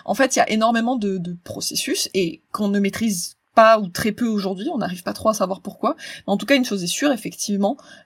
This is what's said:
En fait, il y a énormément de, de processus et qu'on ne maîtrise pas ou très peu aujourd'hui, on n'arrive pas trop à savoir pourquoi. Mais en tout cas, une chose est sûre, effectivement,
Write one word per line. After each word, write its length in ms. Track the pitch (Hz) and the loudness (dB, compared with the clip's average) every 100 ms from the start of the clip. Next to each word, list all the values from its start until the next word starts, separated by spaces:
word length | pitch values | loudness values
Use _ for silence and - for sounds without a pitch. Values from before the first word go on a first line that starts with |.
En 100 | - | -4
fait, 220 | 202 - - | 0 2 2
il 40 | |
y 20 | |
a 80 | - | 2
énormément 480 | 220 226 233 233 262 | 2 2 2 0 0
de, 200 | 202 190 | -2 -2
de 200 | 175 175 - | -6 -10 -10
processus 640 | 202 - - - - - | -8 -6 -4 -2 -2 -2
et 280 | 190 170 - _ | 0 -2 -4 _
qu'on 160 | - 202 | -4 0
ne 120 | 202 | 2
maîtrise 560 | 196 - 226 180 - - _ - | 0 0 -2 -2 -6 -14 _ 6
pas 240 | 220 220 | 8 6
ou 80 | 185 | 2
très 240 | - 214 | -2 -4
peu 160 | 208 233 | -2 -2
aujourd'hui, 420 | 208 190 185 262 | -2 -4 -4 -4
on 60 | 285 | -4
n'arrive 240 | 175 180 | -4 -6
pas 120 | 202 | -8
trop 160 | 208 220 | -2 -2
à 40 | |
savoir 280 | 214 185 190 | 0 -4 -4
pourquoi. 340 | 202 - 226 - | -10 -4 -4 -4
Mais 360 | - - - | -10 -12 -4
en 40 | 202 | -2
tout 80 | 214 | 2
cas, 100 | 269 | 2
une 100 | 247 | 2
chose 180 | 202 | -4
est 40 | 175 | -4
sûre, 240 | - 294 | -2 0
effectivement, 640 | 247 - - - 202 202 285 - - | 0 -6 -8 -4 0 0 -2 -12 -20